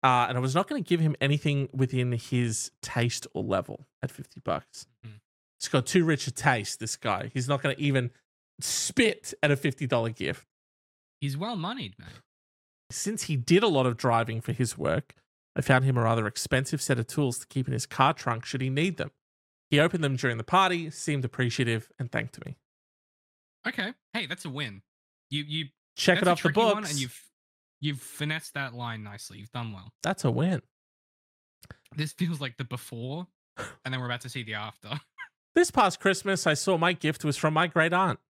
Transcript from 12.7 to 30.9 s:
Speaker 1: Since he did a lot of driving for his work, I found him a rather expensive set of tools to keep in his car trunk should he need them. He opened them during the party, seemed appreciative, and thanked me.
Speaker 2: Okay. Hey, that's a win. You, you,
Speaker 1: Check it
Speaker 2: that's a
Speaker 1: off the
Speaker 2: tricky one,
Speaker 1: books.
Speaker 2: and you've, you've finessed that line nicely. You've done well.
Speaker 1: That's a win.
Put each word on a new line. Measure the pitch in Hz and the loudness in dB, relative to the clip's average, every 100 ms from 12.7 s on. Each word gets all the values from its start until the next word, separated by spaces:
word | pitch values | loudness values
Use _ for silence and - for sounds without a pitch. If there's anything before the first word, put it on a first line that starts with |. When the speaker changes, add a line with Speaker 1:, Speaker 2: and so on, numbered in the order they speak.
| _ _ | _ _
Speaker 1:
Since | - - 220 | -6 -4 -4
he | - 147 | -2 -2
did | 117 170 | 4 6
a | 214 | 6
lot | 147 127 | 4 2
of | 117 | 2
driving | 131 117 117 113 | 2 2 2 -4
for | - | -4
his | 110 123 - | -2 -2 0
work, | 78 80 - - _ _ _ | -2 -2 -4 -16 _ _ _
I | - | -6
found | - 131 | 4 4
him | 131 123 | 4 2
a | |
rather | 113 113 107 | 2 2 0
expensive | - - 131 135 151 | -4 -2 -2 0 -4
set | - 127 | 0 0
of | 113 | 0
tools | - 139 117 | 0 0 -2
to | - | -6
keep | - 127 | -4 -2
in | |
his | 123 - | -4 -6
car | - 139 | 2 2
trunk | 156 - 113 - | 4 -2 -4 -4
should | 135 | -4
he | 131 | -2
need | 135 175 175 | 0 -2 -2
them. | 139 _ _ _ _ _ _ | -8 _ _ _ _ _ _
He | 143 | 4
opened | 160 175 | 4 4
them | 151 131 | 0 0
during | 131 113 | 0 -2
the | |
party, | - 185 190 180 160 | 2 4 4 2 -6
seemed | - - 143 | -8 -4 -2
appreciative, | 127 - 123 - 120 113 - _ | -2 0 -2 2 0 0 -2 _
and | 123 | -6
thanked | - 113 - | -4 -6 -10
me. | - - _ _ _ _ _ _ _ _ _ _ - | -14 -16 _ _ _ _ _ _ _ _ _ _ -8
Speaker 2:
Okay. | - 202 254 _ | -4 -6 -6 _
Hey, | 233 170 | -6 -6
that's | 175 | -6
a | 165 | -8
win. | 135 135 98 _ _ _ _ _ | -6 -6 -8 _ _ _ _ _
You, | 143 147 | -6 -4
you, | 151 147 _ _ - | -6 -6 _ _ -2
Speaker 1:
Check | - 180 | 4 4
it | |
Speaker 2:
that's | 180 | 4
a | |
Speaker 1:
off | 175 | 4
the | 175 | 2
Speaker 2:
tricky | 151 | 4
one, | 226 208 | 4 4
Speaker 1:
books. | 202 | 0
Speaker 2:
and | 147 | -4
you've, | 131 - - _ _ _ _ _ | -4 -8 -20 _ _ _ _ _
you've | 147 139 | -4 -4
finessed | - - 147 156 - | -10 -8 -4 -4 -6
that | - 135 | -8 -8
line | 120 120 113 | -6 -8 -8
nicely. | 104 101 - 107 | -10 -14 -16 -16
You've | 104 | -12
done | 123 113 | -8 -8
well. | 101 95 _ | -10 -16 _
Speaker 1:
That's | - 190 | -6 0
a | 139 | 0
win. | 120 170 175 - _ _ | 2 2 0 -4 _ _